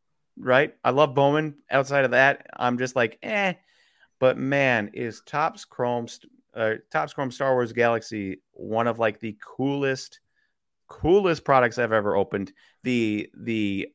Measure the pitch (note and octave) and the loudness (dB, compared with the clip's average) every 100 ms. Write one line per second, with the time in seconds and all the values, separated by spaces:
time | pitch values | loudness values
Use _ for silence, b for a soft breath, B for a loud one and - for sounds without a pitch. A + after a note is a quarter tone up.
0 | _ _ _ - B2+ B2+ D3+ - B2 C3 | _ _ _ -8 2 2 2 -2 0 2
1 | D3+ C3 C#3 D3 D#3 C#3+ - C3+ C3+ C#3 | 2 4 2 2 -2 -8 -2 -2 0 0
2 | C3 B2 C#3 - - - B2 B2 B2+ C3 | 2 4 4 2 -6 -4 -2 0 -2 0
3 | A2+ - - G#3 G3 - b b b b | -2 -4 -6 -2 -2 -4 b b b b
4 | b - C3 - C3+ C#3 C3+ A#2 G#2 - | b 0 0 0 0 0 2 0 -2 -6
5 | A#2+ - - D3 D#3+ - - - B2 A#2+ | -10 -10 -10 -4 -4 -6 -14 -6 -4 -4
6 | A#2 - _ _ _ A2+ A2 A2 - D#3 | -6 -14 _ _ _ -4 -4 -4 -6 -6
7 | D3+ - C3 B2 C3+ B2+ A#2 A2+ A#2 A2+ | -6 -6 -8 -4 -2 0 0 0 2 0
8 | - A2 G2 - _ - G2+ A2 A#2 A#2 | -4 -8 -8 -10 _ -18 -6 -2 -2 0
9 | A2 G#2+ A2+ G#2 - - C3+ C#3+ C3+ C3+ | -2 -2 -10 -12 -12 -6 -4 -2 -4 -4
10 | - _ _ _ _ _ _ _ - - | -8 _ _ _ _ _ _ _ -20 -4
11 | D#3 G3 F#3+ D3+ - C3+ A#2+ B2+ A#2 A2 | 2 4 4 0 4 4 4 2 0 0
12 | G2+ F#2 F#2+ G2+ F#2+ - b b B2+ B2 | 2 0 0 -2 -6 -12 b b -2 0
13 | A2 G#2 - - A#2 A2 G2+ G2 - | 0 -2 -6 -10 -6 -2 -2 -4 -8